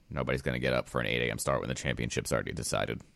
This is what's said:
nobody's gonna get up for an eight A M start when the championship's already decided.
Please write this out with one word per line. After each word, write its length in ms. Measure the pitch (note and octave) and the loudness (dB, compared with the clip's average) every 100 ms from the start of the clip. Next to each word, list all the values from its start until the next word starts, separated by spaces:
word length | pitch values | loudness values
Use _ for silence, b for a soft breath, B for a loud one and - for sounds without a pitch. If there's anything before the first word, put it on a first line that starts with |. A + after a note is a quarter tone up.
| - | -8
nobody's 320 | C#2+ B1+ C2 | -2 0 0
gonna 180 | C2+ B1 | 0 0
get 120 | B1+ | 2
up 140 | B1+ - | 2 0
for 140 | B1+ | 0
an 60 | A1 | 2
eight 140 | A#1+ A#1+ | 2 2
A 40 | |
M 60 | A1 | 0
start 220 | - C2 | 0 0
when 80 | G1+ | 0
the 80 | C2 | -2
championship's 560 | C#2 B1 A#1+ - - | -2 0 0 -2 0
already 220 | A#1 G1+ | 0 0
decided. 480 | - - G1+ G1+ A#1 - | -4 0 0 0 -4 -8